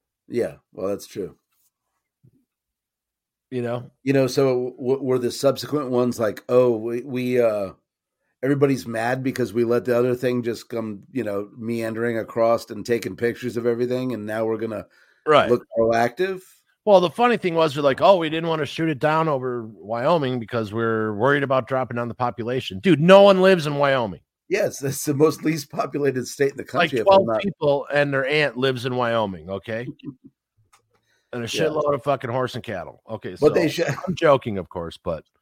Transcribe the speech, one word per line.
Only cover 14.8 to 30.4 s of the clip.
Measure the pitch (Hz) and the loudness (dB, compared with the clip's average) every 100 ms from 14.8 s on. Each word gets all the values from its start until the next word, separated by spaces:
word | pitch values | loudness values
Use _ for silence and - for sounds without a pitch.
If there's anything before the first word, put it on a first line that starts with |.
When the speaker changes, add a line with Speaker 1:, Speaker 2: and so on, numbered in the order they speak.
| - _ _ _ - | -12 _ _ _ 2
Speaker 2:
Right. | 151 107 | 4 4
Speaker 1:
look | 120 - - | 2 0 0
proactive"? | 113 117 117 - 185 185 - _ _ _ | 2 2 0 0 -4 -6 -12 _ _ _
Speaker 2:
Well, | - 196 | 4 4
the | 175 | 4
funny | - 240 220 | 2 0 2
thing | 185 | 0
was, | 165 160 139 | 2 0 2
we're | |
like, | 143 127 | 0 4
"Oh, | 160 196 | 6 6
we | 165 | 2
didn't | 160 165 | -2 -2
wanna | 160 143 | -2 -4
shoot | - 165 | -2 -2
it | 139 | 0
down | 151 156 160 | 0 2 2
over | 139 127 123 113 | 0 -2 -6 -8
Wyoming | 101 92 117 135 170 135 127 | -14 -8 -2 2 2 2 -4
because | 110 123 107 | -4 -4 -4
we're | 107 113 113 110 | -2 -2 0 -2
worried | 104 123 143 | 0 2 2
about | 135 131 123 | 2 -2 0
dropping | 131 127 120 | -4 -4 -6
down | 120 | -8
the | |
population." | 110 123 120 113 131 - 95 | -4 -4 -4 -6 -6 -6 -2
Dude, | 196 143 | 2 4
no | 165 196 | 10 10
one | 202 190 | 10 8
lives | 185 190 151 | 6 4 2
in | 143 | 0
Wyoming. | 143 135 113 80 _ _ - | 0 0 -2 -6 _ _ -8
Speaker 1:
Yes, | 190 196 - | -4 -4 -4
that's | 139 135 | -6 -4
the | - | -4
most | 139 160 135 | 2 2 2
least | 156 160 139 | -2 -4 -6
populated | - 143 143 143 127 123 | -8 -6 -2 -2 -2 -6
state | - 139 | -2 -2
in | - | -2
the | |
Speaker 2:
Like, | 151 127 170 | -6 -2 0
Speaker 1:
country, | 135 | 2
if | 107 | 4
I'm | 196 | 6
Speaker 2:
twelve | 185 | 4
Speaker 1:
not | 110 | 0
Speaker 2:
people | 196 - 151 143 123 | -4 -2 0 0 0
and | 143 143 | 0 0
their | 139 135 | 0 0
aunt | 151 143 117 | 0 0 0
lives | 135 131 123 | -2 0 -2
in | 123 | -2
Wyoming, | 120 117 107 92 82 | 0 0 -2 -4 -8
okay? | 98 - 110 127 | -10 -8 -8 -10
Speaker 1:
<laughs> | - - 131 - _ | -14 -18 -20 -20 _